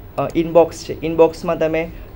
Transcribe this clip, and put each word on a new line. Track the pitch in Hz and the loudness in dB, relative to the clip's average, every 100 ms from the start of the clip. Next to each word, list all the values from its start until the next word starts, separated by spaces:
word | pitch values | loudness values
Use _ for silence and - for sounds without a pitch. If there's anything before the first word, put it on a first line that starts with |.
| - - | -14 -6
અ, | 139 165 | -4 -2
inbox | 165 170 160 - | 2 4 4 0
છે, | - 131 156 | -10 -6 -2
ઇનબોક્સમાં | 160 160 160 175 165 | 2 2 2 -4 -2
તમે | 160 160 170 - - | 0 -2 -4 -8 -14